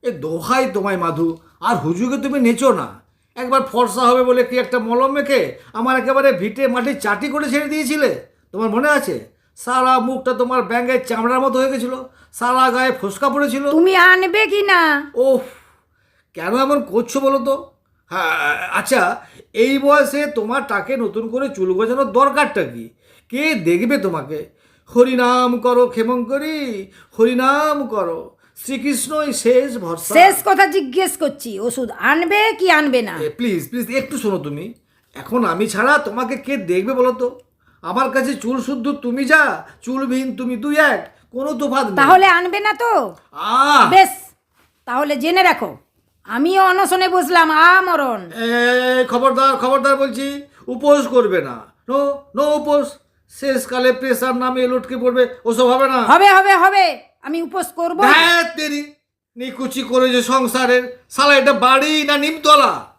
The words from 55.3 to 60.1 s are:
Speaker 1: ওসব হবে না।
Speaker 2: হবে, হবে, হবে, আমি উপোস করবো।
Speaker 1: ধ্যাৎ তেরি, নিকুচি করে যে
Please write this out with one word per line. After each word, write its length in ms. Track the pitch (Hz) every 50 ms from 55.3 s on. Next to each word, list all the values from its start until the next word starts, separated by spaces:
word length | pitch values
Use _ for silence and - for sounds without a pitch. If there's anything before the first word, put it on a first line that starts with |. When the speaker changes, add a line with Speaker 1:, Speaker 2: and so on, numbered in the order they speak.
| 247 - _
Speaker 1:
ওসব 220 | 226 233 226 254
হবে 220 | 240 247 262 269 269
না। 140 | 262 247 226
Speaker 2:
হবে, 260 | 208 262 349 392 403
হবে, 260 | 392 381 381 392 392
হবে, 440 | 359 339 381 392 392 381 339 285 233 - _ _ _ _
আমি 200 | 269 302 339 339
উপোস 240 | 285 - 370 339 - -
করবো। 260 | - 339 339 349 330 403
Speaker 1:
ধ্যাৎ 540 | - 294 320 339 339 339 339 339 339 -
তেরি, 380 | - 302 302 294 294 294 294 294 _ _ _ _ _ _ _ _
নিকুচি 460 | 233 247 262 262 - 269 247 262 262 262
করে 260 | 185 240 254 262
যে 140 | 262